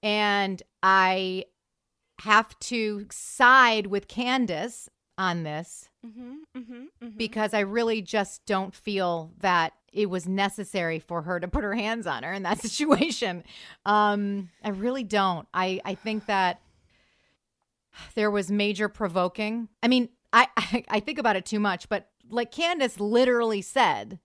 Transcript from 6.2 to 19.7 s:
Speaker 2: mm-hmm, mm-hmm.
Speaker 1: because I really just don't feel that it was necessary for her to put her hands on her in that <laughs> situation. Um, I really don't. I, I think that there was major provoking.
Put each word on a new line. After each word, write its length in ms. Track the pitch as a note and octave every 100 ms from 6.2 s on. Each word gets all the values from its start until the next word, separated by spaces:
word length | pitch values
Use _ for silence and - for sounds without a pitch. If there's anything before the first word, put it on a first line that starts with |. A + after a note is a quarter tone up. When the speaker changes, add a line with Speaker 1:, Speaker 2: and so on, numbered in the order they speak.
| B3 C#4 D#4+ B3+
Speaker 2:
mm-hmm, 160 | A3+ A#3+ C#4 _
mm-hmm. 140 | A#3+ G#3+
Speaker 1:
because 360 | A3+ A3 G#3+ A3
I 40 |
really 400 | G3 A3 A3+ A3
just 420 | F#3 G#3+ G3 - -
don't 280 | G3 F#3+ -
feel 560 | - G3 F3+ E3+ D#3+ -
that 340 | F#3+ F3 D#3+ _ _
it 180 | - G#3
was 180 | F3+ E3+
necessary 720 | F#3+ G3 G3 G3 G3 E3+ E3
for 240 | - E3+
her 160 | D#3+ F3
to 80 | F3+
put 160 | G3+
her 100 | G#3
hands 320 | G#3+ G#3 A#3 G3
on 140 | C3
her 80 | C3+
in 120 | G3
that 160 | F3+ G3+
<laughs> 20 |
situation. 840 | A3 - D4 B3 - - A3 F3 - - - - -
Um, 640 | G#3 G#3 G#3 G3+ G3+ F3+ _
I 60 | G#3+
really 340 | G3 A3 C4
don't. 440 | A3 G#3 G3 F3 -
I, 260 | - F#3 F#3+
I 120 | - G3+
think 320 | A3 G#3+ G3+
that 340 | G3+ F#3 F3+ _ _ _ _ _ _ _ _ _ _ _ _ _ - - -
there 160 | G#3+
was 200 | G#3 F#3
major 380 | G#3 G#3 G3 G#3+
provoking. 800 | G#3 G#3 E3+ F3+ F3+ G#3+ A#3 A3+